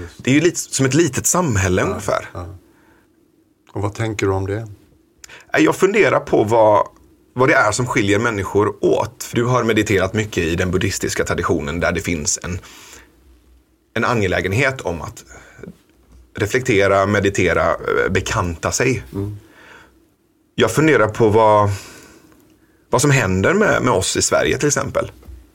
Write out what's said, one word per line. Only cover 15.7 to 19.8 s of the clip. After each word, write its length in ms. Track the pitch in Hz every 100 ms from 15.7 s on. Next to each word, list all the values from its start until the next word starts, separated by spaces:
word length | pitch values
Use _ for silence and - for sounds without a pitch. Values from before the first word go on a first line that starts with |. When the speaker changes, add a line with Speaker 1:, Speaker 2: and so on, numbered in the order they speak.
| - _ _ _ - _ -
Speaker 2:
reflektera, 680 | 104 127 127 98 98 98
meditera, 680 | 98 104 98 92 87 82 85
eh, 400 | - - 67 60
bekanta 600 | 95 - 113 90 80 92
sig. 320 | - 131 131 -
Speaker 1:
Mm. 240 | 98 101 104 - - - -